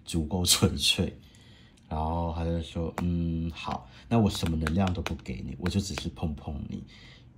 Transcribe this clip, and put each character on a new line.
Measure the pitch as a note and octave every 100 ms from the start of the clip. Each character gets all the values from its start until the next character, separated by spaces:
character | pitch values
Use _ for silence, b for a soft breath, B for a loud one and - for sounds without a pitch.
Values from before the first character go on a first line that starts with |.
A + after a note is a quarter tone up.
| -
足 | E2+
够 | D2+ F#2
纯 | F2 - G2+
粹。” | D2 - - E2+ - B B B B B B -
然 | D#2
后 | D#2 E2+ E2+ E2
他 |
就 | E2 E2+
说 | D#2+ F2+ E2 -
：“嗯， | F2+ E2+ E2+ E2 E2
好， | - - - B B -
那 | A#2
我 | G2+
什 | - E2+
么 | D#2+
能 | D#2
量 | F2 F#2+
都 | F2
不 | - D#2
给 | - B1+
你， | G2+ C3
我 | F2
就 | G2
只 | - D2
是 | E2+
碰 | - D#2+ C#2+
碰 | - D2 -
你。 | - - B B B B